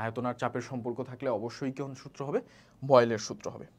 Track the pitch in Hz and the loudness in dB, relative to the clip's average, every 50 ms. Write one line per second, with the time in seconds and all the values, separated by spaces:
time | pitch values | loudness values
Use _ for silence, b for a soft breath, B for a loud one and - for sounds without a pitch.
0 | 113 113 117 123 120 123 120 - 131 120 - 127 120 - 135 123 113 123 117 127 | -4 -4 -2 -2 -2 -2 -2 0 -2 -2 -2 -2 -6 -6 -6 -6 -4 -4 -4 -6
1 | 123 127 123 120 135 131 117 104 113 117 - - 143 131 135 143 143 135 131 - | -6 -10 -8 -6 -2 -2 -2 0 -2 -4 -6 -6 -6 -6 -4 -6 -8 -8 -8 -12
2 | - 143 - - 139 143 170 247 - B B B B B B B 135 139 135 123 | -16 -16 -10 -8 -6 -2 -2 -4 -4 B B B B B B B 4 8 10 10
3 | 120 117 113 104 - - 107 - - - - - - - - | 10 8 4 0 -2 -6 -8 -6 -8 -8 -8 -8 -16 -18 -20